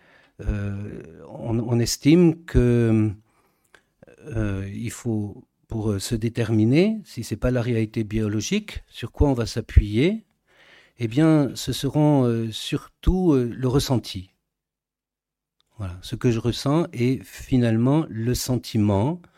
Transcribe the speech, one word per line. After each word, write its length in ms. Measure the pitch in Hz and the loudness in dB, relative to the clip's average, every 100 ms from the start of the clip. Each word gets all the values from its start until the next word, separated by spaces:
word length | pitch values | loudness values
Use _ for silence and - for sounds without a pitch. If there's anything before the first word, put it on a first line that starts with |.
| _ _ _ - | _ _ _ -10
euh, 840 | 104 104 101 98 104 113 - 80 73 | -6 -4 -4 -8 -10 -12 -16 -20 -18
on, 320 | - 113 113 | -12 -4 -4
on 180 | 113 117 | 0 0
estime 680 | 113 - 135 170 170 165 | 0 0 4 6 6 2
que, 680 | - 127 123 120 113 110 107 101 _ _ _ _ _ _ _ _ - - 139 | 0 2 4 4 4 2 2 -4 _ _ _ _ _ _ _ _ -20 -20 -8
euh, 420 | 113 104 98 98 | -4 -2 -4 -8
il 160 | 104 113 | -8 -10
faut, 540 | - 120 107 104 - - _ - | -8 -4 -4 -4 -10 -20 _ -10
pour, 240 | 113 107 | -4 -2
euh, 60 | 98 | -2
se 160 | - 113 | -4 -4
déterminer, 840 | 113 120 110 110 110 147 208 220 | -2 -2 0 4 4 4 2 0
si 180 | - - | -10 -12
c'est 140 | - 110 | -8 -4
pas 160 | 127 | -2
la 100 | 127 | -2
réalité 400 | 120 113 107 117 | -2 -2 -2 -4
biologique, 800 | 104 110 107 107 - 208 208 - - | -4 -2 -2 -2 -2 -4 -4 -14 -16
sur 240 | - - | -14 -6
quoi 160 | - 147 | 0 0
on 60 | |
va 120 | 120 110 | 0 -4
s'appuyer, 760 | 120 - - 104 107 170 220 - _ _ _ _ - _ - | -6 0 2 2 2 0 0 -8 _ _ _ _ -20 _ -8
eh 100 | 113 | -4
bien, 420 | 127 160 156 127 | 2 4 4 2
ce 200 | 104 - | -4 -6
seront, 500 | - 139 151 151 139 | -4 -2 2 4 4
euh, 260 | 123 113 113 | 2 0 -4
surtout, 840 | 104 - 143 - _ - 185 180 | -8 -6 -8 -8 _ 0 2 4
euh, 180 | 135 120 | 4 2
le 140 | 107 131 | -2 0
ressenti. 600 | 135 - 120 - 92 90 _ _ _ _ _ _ _ _ _ _ _ _ _ _ - | 0 0 -2 -4 -12 -14 _ _ _ _ _ _ _ _ _ _ _ _ _ _ -12
Voilà, 220 | 92 90 | -12 -12
ce 160 | - 117 | -12 -2
que 140 | 123 | 0
je 80 | 113 | 0
ressens 480 | 120 110 139 156 165 | -2 -2 0 0 -2
est 280 | 123 123 117 | -2 -2 -2
finalement 840 | - - - 127 120 113 127 156 - | -8 -14 -2 2 2 2 2 2 0
le 260 | 110 113 | -4 -4
sentiment. 840 | 117 - 117 - 113 104 98 131 175 - | -2 -2 -4 -2 0 2 2 0 -4 -10